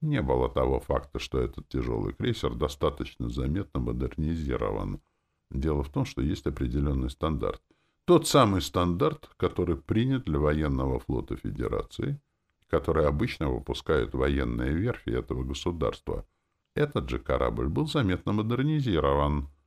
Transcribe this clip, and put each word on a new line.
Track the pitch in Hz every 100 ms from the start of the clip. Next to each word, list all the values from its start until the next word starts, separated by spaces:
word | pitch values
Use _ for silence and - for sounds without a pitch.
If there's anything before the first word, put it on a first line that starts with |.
не | 156 139
было | 71 64 62
того | - 65 65
факта, | - 65 - -
что | - 65
этот | 60 - -
тяжёлый | 67 60 57 50
крейсер | - 123 117 - 58
достаточно | 73 - - - - - 60
заметно | 62 65 82 - -
модернизирован. | 60 60 64 - 78 82 73 62 53 50 50 50 - _ _ _ -
Дело | - 73 73
в | 69
том, | -
что | 135 -
есть | 67 - -
определённый | 71 - 64 71 67 64
стандарт. | - 80 78 50 - _ _ _ _
Тот | - 175 170
самый | 151 113 95
стандарт, | - 92 90 87 78 - - -
который | 90 - 87 85
принят | - 101 127 135 -
для | 73
военного | 76 76 76 65 65 62
флота | - 64 -
Федерации, | - 50 50 57 - - - - 143 - _ _ _ _
который | 82 - 78
обычно | 73 71 - - 73
выпускают | 62 - 64 - 78 57
военные | 64 65 69 62 58 64
верфи | 78 113 - -
этого | 60 - 64
государства. | 65 69 - 82 64 - - - - _ _ _ _ -
Этот | 147 123 65
же | 62
корабль | - 62 60 57 64
был | 101 156
заметно | 160 107 90 -
модернизирован. | 104 110 120 139 156 127 82 69 71 73 73 69 -